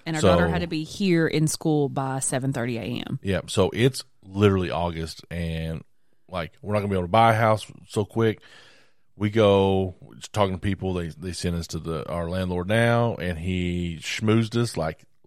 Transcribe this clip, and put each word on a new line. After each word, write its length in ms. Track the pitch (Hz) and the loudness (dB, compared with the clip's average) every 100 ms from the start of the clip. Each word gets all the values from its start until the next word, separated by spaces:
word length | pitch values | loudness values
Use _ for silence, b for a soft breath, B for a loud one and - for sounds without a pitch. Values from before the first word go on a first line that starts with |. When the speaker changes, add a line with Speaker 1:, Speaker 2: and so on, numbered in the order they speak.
| - | -8
Speaker 1:
And 80 | 156 | 2
our 60 | |
Speaker 2:
So 60 | 190 | 4
Speaker 1:
daughter 200 | 175 85 | 6 4
had 120 | - | 0
to 80 | 170 | -2
be 160 | 165 | -4
here 420 | 156 - 196 165 160 | -6 -2 2 4 2
in 220 | 156 151 | 2 0
school 400 | - 165 151 139 | 0 0 2 0
by 320 | 131 135 135 | -2 -4 -4
seven 320 | - 135 135 | -4 -2 -2
thirty 260 | 139 120 113 | -2 -4 -4
A 40 | 107 120 - | -6 -6 -6
M. 120 | - | -6
Speaker 2:
Yeah. 180 | 98 92 - | -2 -2 0
So 220 | - - | 2 2
it's 300 | 92 127 - - _ | 4 0 0 -14 _
literally 480 | 95 98 104 95 87 | -8 4 4 4 0
August, 540 | 71 87 80 80 - - | -2 -2 -4 -8 -10 -10
and, 500 | 85 82 82 80 82 - _ _ _ - | -6 -4 -4 -6 -8 -12 _ _ _ -10
like, 240 | 90 80 _ | -8 -8 _
we're 120 | 90 | -4
not 60 | 104 | -2
gonna 100 | 101 | 0
be 40 | |
able 100 | 95 | -2
to 40 | 87 | 2
buy 240 | 110 113 | 4 6
a 40 | 110 | 6
house 300 | 113 107 - - - | 2 2 -4 -20 -8
so 160 | - | -4
quick. 360 | 101 113 113 104 b b b b b b b - | -2 2 0 0 b b b b b b b -4
We 120 | 104 | 0
go, 640 | 110 101 98 98 95 95 - - 60 - | 4 6 6 4 2 0 -6 -18 -20 -6
talking 220 | 107 98 | 0 0
to 60 | 92 | 0
people. 320 | 104 92 92 | -4 -2 -4
They, 160 | 90 85 | -4 -6
they 240 | 76 90 | -8 -10
sent 240 | 82 90 85 | -6 -4 -4
us 100 | 80 | -4
to 100 | 82 | -8
the, 280 | 80 78 - | -6 -8 -6
our 200 | 87 85 | -6 -4
landlord 400 | 92 92 90 90 | -4 -4 -4 0
now, 460 | 113 117 120 120 - | 2 2 2 0 -2
and 220 | 90 82 | -6 -4
he 600 | 87 92 90 87 85 80 | -4 -2 -2 -2 -4 -6
schmoozed 520 | - - 107 113 110 117 | -8 -4 2 2 2 -2
us, 200 | 117 - | -2 -2
like, 280 | 80 78 _ _ | -4 -6 _ _